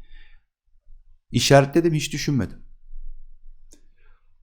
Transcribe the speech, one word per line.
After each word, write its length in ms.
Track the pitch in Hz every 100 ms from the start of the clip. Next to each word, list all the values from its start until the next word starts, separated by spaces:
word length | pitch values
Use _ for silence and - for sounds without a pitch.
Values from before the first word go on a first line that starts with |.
| - - - - _ _ _ - - - - - -
İşaretledim, 600 | 117 - 139 139 170 170
hiç 200 | 156 -
düşünmedim. 460 | 151 - 139 90 - - - - - - - - - - - - - - - - - - -